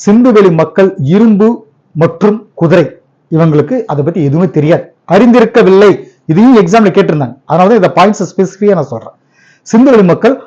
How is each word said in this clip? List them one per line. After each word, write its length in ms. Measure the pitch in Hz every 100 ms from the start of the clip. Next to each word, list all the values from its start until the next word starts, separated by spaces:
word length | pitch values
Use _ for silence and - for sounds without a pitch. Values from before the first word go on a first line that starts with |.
| -
சிந்துவெளி 460 | 220 247 214 196
மக்கள் 440 | 160 156 - 196 185
இரும்பு 600 | 135 190 233 202 220 233 - _ _
மற்றும் 560 | - 165 - 208 220 -
குதிரை 420 | - 165 175 151 - _ _ -
இவங்களுக்கு 540 | 160 165 151 147 262 -
அதை 180 | 143
பத்தி 200 | 143 175
எதுவுமே 260 | 143 151 185
தெரியாது, 440 | - 147 127 - _ -
அறிந்திருக்கவில்லை. 920 | 190 247 240 220 240 185 190 202 175 - _ -
இதையும் 320 | 160 240 240
எக்ஸாம்ல 320 | 175 226 208
கேட்டிருந்தாங்க, 460 | 170 175 156 127 - -
அதனாலதான் 240 | 156 185
இந்த 200 | 233 180 -
பாயிண்ட்ஸ் 280 | 190 208 185 -
ஸ்பெசிஃபிக்கா 360 | 185 - 208
நான் 100 | 185
சொல்றேன். 300 | 139 113 - - _ _ _ _
சிந்துவெளி 420 | - 226 269 233
மக்கள் 380 | 185 165 220 269